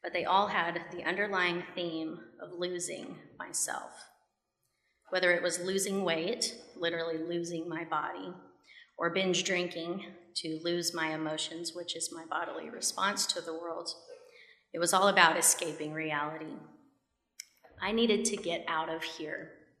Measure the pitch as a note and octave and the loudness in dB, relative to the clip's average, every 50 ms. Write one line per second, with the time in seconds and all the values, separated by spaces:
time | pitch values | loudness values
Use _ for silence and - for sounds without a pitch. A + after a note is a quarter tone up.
0 | - F3+ - F3+ - - F3+ F#3+ G3+ G3+ G3 G3+ E3+ E3+ E3+ E3+ E3 - - F3 | -8 -4 -4 -2 2 4 6 6 6 6 2 2 2 2 0 -4 -6 -6 -10 -6
1 | - D#3 F3+ F#3+ G3+ G#3 G3 F#3 F3+ F3 E3+ F3 F3 - - F#3+ F3 F3 D#3+ D#3+ | -2 -2 0 0 0 0 2 2 2 2 2 0 -4 -6 -6 -4 -4 -4 -4 -4
2 | D#3+ D#3+ E3 E3 - - - - - F3 F3+ F3 F3+ F3+ F3+ F3 F3 - F#3+ - | -6 -6 -8 -10 -14 -18 -16 -16 -14 -12 -6 -6 -4 -4 -4 -4 -4 -6 -6 -8
3 | - - - - - - - - - - - - - - - - - - - - | -8 -12 -12 -14 -16 -20 -14 -12 -12 -6 -4 -4 -2 -2 -4 -6 -6 -10 -14 -16
4 | - - - _ _ _ _ _ _ _ _ _ _ _ _ _ _ _ _ _ | -20 -20 -20 _ _ _ _ _ _ _ _ _ _ _ _ _ _ _ _ _
5 | _ - - F#3 F3+ F3+ F3 E3+ - F3+ E3 - F3 F#3 F#3+ G3 F#3+ G3 G3 G3 | _ -2 0 4 6 6 6 6 4 0 0 0 -2 0 0 0 0 0 0 0
6 | G3 F3 E3 D#3+ D#3+ F#3 A#3 A#3 - - - - - - - - F3 E3+ E3 E3+ | 2 2 2 0 0 -2 -2 -2 -2 -4 -4 -8 -16 -18 -10 -2 -2 -2 0 0
7 | E3 E3+ E3 D#3+ D#3+ E3+ F3 E3+ E3+ E3+ E3+ E3 E3 F3 E3 D#3+ E3+ D#3+ E3 D3+ | -2 -2 -2 -4 -4 -2 -2 -2 -2 -2 -4 -6 -4 -4 -6 -6 -4 -2 -2 -2
8 | D#3 - - F3+ - F3+ F3+ - - - - _ _ - - - - _ _ - | -2 -2 -6 -6 -10 -10 -12 -14 -16 -20 -20 _ _ -20 -20 -20 -20 _ _ -2
9 | E3+ E3+ E3+ F#3+ F#3+ F#3 F3+ F3 F#3 - F#3+ F3+ F3+ F3 - E3+ E3 E3+ F3 F#3+ | -2 0 2 2 2 2 2 2 2 0 0 0 0 -2 -4 -6 -6 -4 -6 -6
10 | - - - - - - - - - D#3+ D#3+ D#3 E3 F3 E3+ F3 E3+ - - E3+ | -6 -10 -14 -18 -20 -10 -10 -8 -6 -4 -6 -2 -2 0 0 0 0 -2 -2 0
11 | D#3+ D#3 D#3 D#3 D#3 D#3 D#3 D3+ - - E3+ E3 E3+ E3 - F3+ F3 E3+ - E3 | -2 -2 0 -2 -2 -2 -2 -2 -4 -6 -6 -8 -8 -8 -8 -8 -8 -6 -6 -6
12 | E3 - - E3 E3 E3 - - E3+ E3 C#3 E3 - A3+ A#3 - - - - - | -6 -6 -8 -10 -10 -6 -4 -4 -4 -4 -6 -8 -8 -10 -10 -2 -2 -2 0 2
13 | - G3 G#3 G3+ - - - F3+ E3 E3 D#3+ D#3+ E3+ E3+ E3 E3+ F3 E3+ - - | 0 0 2 2 0 0 0 -2 -2 -4 -6 -6 -4 -6 -6 -6 -6 -8 -10 -10
14 | - - - - - - - - - - - _ _ _ _ D#3+ E3+ E3+ - F#3 | -12 -18 -20 -20 -20 -20 -20 -20 -20 -20 -20 _ _ _ _ 0 2 6 6 8
15 | F#3+ G3+ F#3+ G3 F3 E3 - F3+ E3 - - - F#3 E3 D3+ - D#3 D3+ D#3 D#3 | 8 8 10 10 10 10 10 8 6 4 4 4 2 -4 -4 -4 -4 -4 -4 -4
16 | D#3+ D#3 D3+ D3 D3 D3+ D#3 D#3+ D#3 D#3 - - - - - - _ _ _ _ | -2 -2 0 0 0 0 -2 -6 -8 -8 -10 -12 -14 -16 -20 -20 _ _ _ _
17 | _ _ _ _ _ _ _ _ - _ _ _ _ - - - F3+ F#3+ G#3+ A3+ | _ _ _ _ _ _ _ _ -20 _ _ _ _ -20 -12 -6 -4 -2 2 4
18 | A#3 A#3 A3 - - - G#3 G3 - E3+ E3+ E3 - - E3 D#3+ D#3+ D#3+ D#3+ E3 | 4 4 4 4 4 0 -2 -2 -2 -2 -4 -4 -2 -2 -2 0 0 -2 -2 -4
19 | - - - - D#3+ D3+ D3 - F3 D#3+ - - - _ _ _ | -4 -8 -8 -8 -8 -8 -8 -8 -10 -12 -16 -20 -20 _ _ _